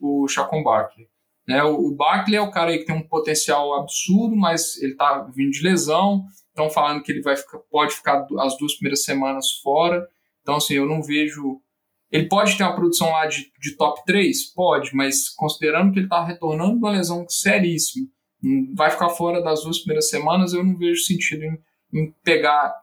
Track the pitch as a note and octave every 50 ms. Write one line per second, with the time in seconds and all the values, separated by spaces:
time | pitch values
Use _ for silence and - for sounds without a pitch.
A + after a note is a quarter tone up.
0 | C#3+ C#3+ C#3+ C#3+ C#3 C#3 - C#3 C#3 - D#3+ D#3 D3 B2+ A2+ G#2+ - - - -
1 | - _ _ _ _ _ _ _ _ - B2+ C#3 D3 D3+ D3+ D3 D3 D3 C#3 C#3
2 | D3 D#3 F#3 G3 F#3+ G#3 G#3 G#3 G#3 G3+ - F3 E3 E3+ E3 D#3+ - - D#3 D#3
3 | - - - D#3 D#3 D#3 D3+ D3+ - - D3 C#3+ D3 D3 C#3+ C#3+ C#3 C#3 - -
4 | - - F#3 G#3+ A#3+ A3 A3 G#3 F#3 E3 E3 D#3+ - - - - C#3+ C3+ C3+ -
5 | C#3+ C#3+ C#3 C#3 - - B2+ C3+ C#3 C#3 C#3 C#3+ D#3+ F#3 F#3+ E3 C#3 D3 D#3 F3
6 | G3 G3+ G3+ G3 F#3+ - - - _ _ _ D#3 D#3 D#3 D#3 D#3+ D3 D3 D3 D3
7 | - - C#3+ C#3+ C#3 C#3+ C#3 C#3 - - - - - _ - D3 D3+ D3 - -
8 | - D3 C#3+ C#3 C#3 - - - C3+ C3+ B2+ - D3 D3 - - - C#3 C#3 C#3+
9 | - - C#3 C#3 C3+ C3+ C3+ C3+ C3 - - - - C#3 C#3+ D#3 E3+ F3 F3 F3
10 | F3 - _ _ _ _ _ _ - C#3+ C#3+ D3+ D3 - D3 C#3 C#3 D3+ D#3 D#3
11 | D3+ C#3+ D3 D3+ D3+ D3+ D3 D3 C#3+ C3+ C3+ - _ _ _ _ _ _ _ _
12 | _ - - D#3+ D#3 - G3 G3+ G#3 G3 - - G3 F3 - - F3 E3+ E3+ -
13 | F3 E3 D#3+ D#3+ D#3 D#3 D3+ C#3+ - _ _ _ C#3 C#3+ - - D3 - - -
14 | - F3+ F#3 G3+ F#3+ D3 - - - - - F3+ F3+ E3+ D3 C3+ C#3+ C3+ C3+ C3+
15 | C3+ C3+ C3+ - - - - - E3 D3+ C#3 - D#3 D3+ D3+ E3+ F#3+ G3+ F#3+ G3
16 | F#3 F#3 E3+ E3+ E3+ E3+ F3 - E3+ D#3+ D#3 D#3+ F3 G3+ A#3 A#3+ A3+ G#3 G3+ F#3+
17 | F3 E3 F3 F3 F3 - - - - G3 G#3+ G#3 F3+ F3 E3 D3+ - - - -
18 | C4+ - _ _ _ _ _ _ - C3 C3+ C3+ C3 C3 - - D3+ D#3 D3+ -
19 | F3 E3+ E3+ - E3+ E3+ F3 F3 E3 D#3+ D#3 D3+ D3+ D#3+ E3+ - - D#3+ D#3 D#3
20 | D3+ - - C#3+ C#3+ D#3 F3 F#3 F#3 F3 F3+ F3 F#3 F#3+ F#3 E3+ F3 E3+ E3+ E3+
21 | - - F3+ E3 - - D#3+ D#3 D#3 D#3 D#3+ D#3 _ _ _ _ _ _ - D3+
22 | D#3 D#3 - _ - F3 E3 D3+ D3+ D3 D3 D3 C#3+ C#3 - -